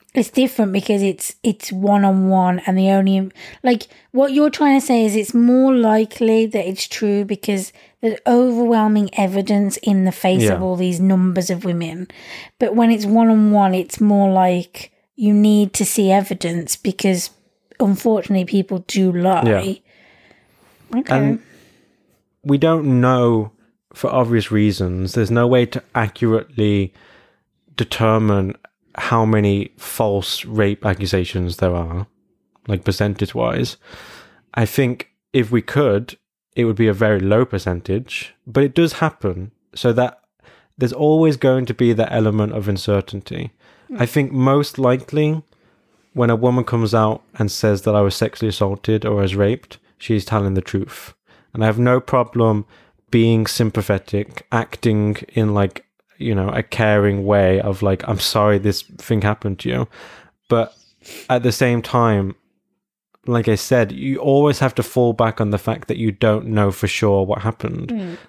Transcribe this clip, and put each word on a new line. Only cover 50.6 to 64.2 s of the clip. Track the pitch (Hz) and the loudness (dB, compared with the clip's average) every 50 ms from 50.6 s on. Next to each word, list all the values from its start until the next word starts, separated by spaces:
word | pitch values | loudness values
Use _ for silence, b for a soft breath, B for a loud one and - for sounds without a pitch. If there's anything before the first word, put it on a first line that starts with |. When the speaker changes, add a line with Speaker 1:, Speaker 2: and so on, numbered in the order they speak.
Speaker 2:
truth. | - - - 98 95 - - - - - - _ b b b b b b b | -4 -4 -6 -6 -6 -6 -14 -20 -20 -20 -20 _ b b b b b b b
And | 110 107 | -2 0
I | |
have | 110 107 | 0 2
no | 117 120 123 127 131 | 2 2 2 2 0
problem | - - - 127 120 - - 120 113 113 107 104 104 b b b b b b b _ - | 0 0 0 0 0 0 0 0 2 2 2 0 -4 b b b b b b b _ -2
being | - 117 113 113 113 110 107 | 0 2 4 4 4 2 0
sympathetic, | - - - 117 107 - 110 101 - 104 95 - - - 101 104 - - - - - | -2 -2 -2 -2 -2 -2 -4 -2 -2 -2 -2 -2 -4 -6 -6 -6 -6 -12 -20 -12 -6
acting | - 113 113 - - - - 120 107 107 104 104 101 - - - | -4 -4 -4 -6 -10 -4 -2 0 0 2 0 0 -2 -4 -8 -6
in, | - 113 110 107 104 | -2 -2 0 0 2
like, | 101 98 95 - - _ _ _ _ _ _ _ | 0 0 -2 -2 -8 _ _ _ _ _ _ _
you | - - 120 107 | -8 -4 -2 -2
know, | 98 95 101 | -2 -2 -2
a | - - 107 | -4 -6 -6
caring | - - - 110 107 104 104 101 104 101 101 98 | -6 -4 -2 0 2 2 2 2 2 0 0 0
way | 101 104 101 98 92 95 95 | 2 2 4 4 4 2 2
of, | - 101 98 92 104 | 0 -2 -4 -2 -2
like, | 98 95 - - | -2 -2 -2 -2
"I'm | - 107 92 | -4 -4 -2
sorry | - - - 107 104 104 104 | -2 -2 0 2 2 2 2
this | 98 98 104 95 - | 2 0 -2 -2 -4
thing | - _ - - - - 117 107 | -6 _ -20 -14 -6 -2 -2 0
happened | - 104 107 - - 104 95 - | 0 -2 -2 -2 -4 -8 -6 -6
to | - - | -6 -4
you." | 123 127 120 - B B B B B B B B B B _ - | -4 -4 -4 -6 B B B B B B B B B B _ -2
But | 120 113 113 - _ _ _ _ _ _ B B B B B B | 0 0 0 -2 _ _ _ _ _ _ B B B B B B
at | 127 123 117 | -2 0 0
the | 123 | 0
same | 110 - 135 123 120 117 113 | 0 0 0 0 0 -2 -4
time, | - - 123 117 113 107 101 98 95 - _ _ _ _ _ _ _ _ _ _ _ _ _ _ _ _ _ - | -2 0 0 2 2 2 0 -2 -4 -8 _ _ _ _ _ _ _ _ _ _ _ _ _ _ _ _ _ -6
like | 120 120 117 107 | -4 -2 0 0
I | 113 107 | 0 0
said, | 98 - - 135 120 113 98 | 0 0 0 2 2 2 0
you | - 131 135 135 139 | -4 -8 -6 -6 -6
always | - | -2